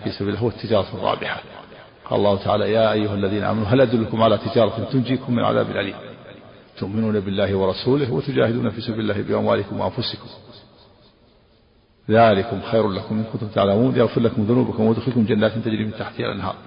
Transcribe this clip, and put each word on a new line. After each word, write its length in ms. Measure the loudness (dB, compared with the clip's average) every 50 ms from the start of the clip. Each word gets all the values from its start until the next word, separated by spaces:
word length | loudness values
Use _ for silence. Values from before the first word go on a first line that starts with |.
| -6
في 60 | -8
سبيل 180 | -6 -4 -4 -4
الله 120 | -2 -2
هو 80 | -2 -2
التجارة 380 | -2 -4 -2 0 0 0 0 -2 -6
الرابحة. 460 | -4 -2 -2 -2 -2 -4 -8 -8 -8 -10 -16 -20 -20 -20 -20 -20 -20 -20 -20 -20 -20 -8
قال 140 | -4 -2 2
الله 180 | 2 2 2 2 0
تعالى: 280 | 0 0 0 0 2
"يا 200 | 2 4 4 4
أيها 220 | 2 0 0 0 -2
الذين 300 | -2 -2 -2 -2 -2 -2
آمنوا، 220 | -2 -2 -2 0
هل 140 | 2 4 4
أدلكم 420 | 4 4 4 0 0 0 0 2
على 160 | 4 4 4 2
تجارة 500 | 0 0 2 4 2 2 2 -4 -6 -2
تنجيكم 420 | 0 -2 0 0 -2 -4 -2 -2 0
من 100 | 0 2
عذاب 260 | 2 2 0 0 -2
أليم 240 | -4 -4 -4 -6 -8 -12 -16 -18 -18 -18 -20 -20 -20 -20 -20 -20 -20 -20 -20 -20 -12 -10
تؤمنون 420 | -8 -4 -2 -2 0 0 0 -2
بالله 340 | -2 -2 0 0 0 2 2
ورسوله 580 | 2 2 0 0 0 0 2 2 2 2 0
وتجاهدون 580 | -2 -2 -4 -2 0 2 2 2 2 0 -2 -2
في 100 | -4 -4
سبيل 200 | -6 -6 -4 -2
الله 220 | -2 -2 -2 -2
بأموالكم 580 | -2 -2 -2 0 2 2 2 0 0 -4 -6 -4
وأنفسكم، 480 | -4 -4 -4 -4 -6 -6 -8 -10 -14 -20 -20 -20 -20 -20 -20 -20 -20 _ _ _ -20 -20 _ _ _ _ _ _ _ _ _ _ _ _ _ _ _ _ _ _ _ _ _ _ _ 2
ذلكم 500 | 6 6 8 6 6 4 0 -2 -4 -6
خير 260 | -4 0 2 2 2 2
لكم 260 | 0 -4 -6 -4 -4
إن 100 | -4 -4 -6
كنتم 140 | -6 -8 -8
تعلمون، 500 | -4 0 2 2 4 4 4 2 2 4
يغفر 240 | 2 2 2 2 2
لكم 220 | 0 2 2 0
ذنوبكم 400 | 2 2 2 2 2 0 0 0
ويدخلكم 420 | 2 2 2 2 -2 0 2 2 2
جنات 280 | 2 2 2 2 2
تجري 320 | 0 -2 -2 -2 -2 -2 -2
من 80 | -4 -6 -8
تحتها 280 | -10 -10 -8 -6 -6
الأنهار 280 | -6 -6 -6 -8 -8 -8 -10 -14